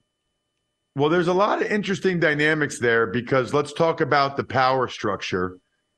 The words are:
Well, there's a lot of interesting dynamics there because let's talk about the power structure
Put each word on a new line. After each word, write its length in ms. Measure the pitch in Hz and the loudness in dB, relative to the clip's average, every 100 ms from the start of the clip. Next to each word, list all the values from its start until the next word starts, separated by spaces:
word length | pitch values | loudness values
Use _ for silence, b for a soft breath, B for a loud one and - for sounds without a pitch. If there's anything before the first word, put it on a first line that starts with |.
| _ _ _ _ _ _ _ _ _ 139 | _ _ _ _ _ _ _ _ _ -2
Well, 140 | 147 | 2
there's 180 | 175 170 | 2 2
a 60 | |
lot 280 | 185 208 339 | 2 2 0
of 100 | - | -2
interesting 480 | 208 185 190 190 180 | -2 -2 -2 0 2
dynamics 600 | 160 147 151 156 143 - | 2 2 2 2 -2 -2
there 280 | 117 117 113 | 2 2 2
because 460 | 123 117 135 120 | -2 0 0 0
let's 200 | 139 143 | -2 -2
talk 260 | - 165 160 | 0 0 0
about 360 | 151 147 139 139 | 0 2 0 -2
the 60 | |
power 440 | 110 135 131 131 120 | -4 2 2 2 -2
structure 680 | - 107 95 - 92 90 - _ _ _ | -4 -6 -4 -4 -4 -4 -6 _ _ _